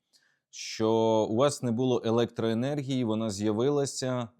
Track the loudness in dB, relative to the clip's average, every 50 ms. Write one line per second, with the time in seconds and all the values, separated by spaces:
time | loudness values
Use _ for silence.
0 | _ _ _ _ _ _ _ _ _ _ -16 -14 -12 -10 -4 0 2 2 4 4
1 | 4 4 4 4 2 2 2 2 2 2 2 0 -4 -2 0 0 2 2 2 0
2 | 2 2 2 2 0 0 -2 -2 -2 -2 0 0 -2 -2 -4 -4 -4 -4 -2 -2
3 | 0 0 -2 -2 -2 -4 -4 -2 0 0 0 2 0 0 0 0 -2 -2 -4 -6
4 | -4 -4 -4 -4 -6 -8 _